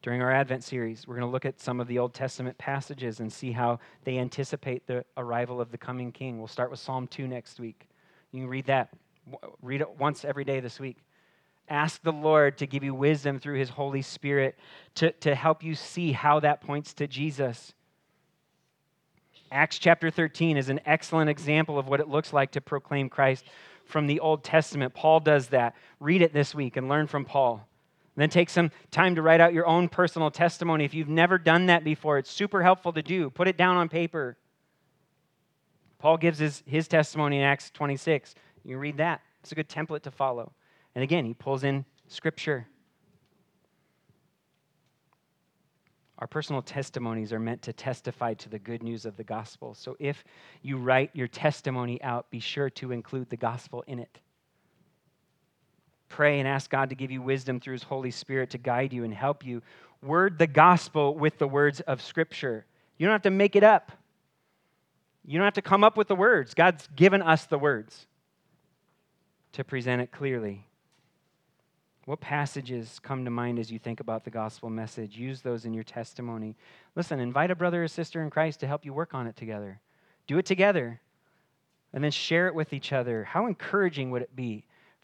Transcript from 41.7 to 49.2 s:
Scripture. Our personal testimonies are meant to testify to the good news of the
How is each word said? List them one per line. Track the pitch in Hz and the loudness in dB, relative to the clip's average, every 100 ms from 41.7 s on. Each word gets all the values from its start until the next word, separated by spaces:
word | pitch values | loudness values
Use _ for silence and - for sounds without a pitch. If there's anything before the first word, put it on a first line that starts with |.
| 139 135 _ _ | -4 -6 _ _
Scripture. | - 160 - - 139 110 _ _ _ _ _ _ _ _ _ _ _ _ _ _ _ _ _ _ _ _ _ _ _ _ _ _ _ _ _ _ _ _ _ _ - | -6 -6 -6 -6 -6 -6 _ _ _ _ _ _ _ _ _ _ _ _ _ _ _ _ _ _ _ _ _ _ _ _ _ _ _ _ _ _ _ _ _ _ -14
Our | 120 | -8
personal | 156 147 139 | -8 -4 -6
testimonies | - 143 135 - 117 113 107 | -6 -10 -8 -8 -6 -6 -6
are | 110 | -6
meant | 113 120 | -6 -6
to | - | -10
testify | - 135 127 - - 120 110 | -10 -8 -8 -10 -6 -6 -6
to | - | -12
the | 107 | -14
good | 101 117 | -10 -10
news | 117 113 113 | -8 -10 -10
of | |
the | 101 | -14